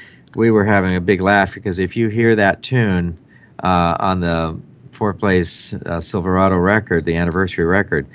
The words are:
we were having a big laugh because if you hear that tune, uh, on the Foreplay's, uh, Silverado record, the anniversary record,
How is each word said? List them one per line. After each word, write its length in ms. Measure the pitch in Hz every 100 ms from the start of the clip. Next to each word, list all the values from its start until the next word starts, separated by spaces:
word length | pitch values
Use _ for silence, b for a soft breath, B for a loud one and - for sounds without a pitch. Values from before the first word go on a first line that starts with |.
| B B B
we 160 | - 113
were 140 | 107
having 320 | 101 101 92 92
a 40 |
big 180 | 87 92
laugh 320 | 95 101 95
because 240 | 98 104 87
if 180 | 90 117
you 120 | 110
hear 260 | 110 113
that 280 | 107 98 -
tune, 560 | - 127 107 90 85 80 - b b -
uh, 340 | 92 90 85 82
on 200 | 98 92
the 380 | 87 82 80 80 - - -
Foreplay's, 840 | - 107 87 104 90 82 - - 95 -
uh, 140 | 85
Silverado 560 | 82 101 90 92 95 92
record, 480 | 90 107 110 85
the 120 | 76 82
anniversary 480 | 87 87 95 -
record, 420 | 85 98 - 76 69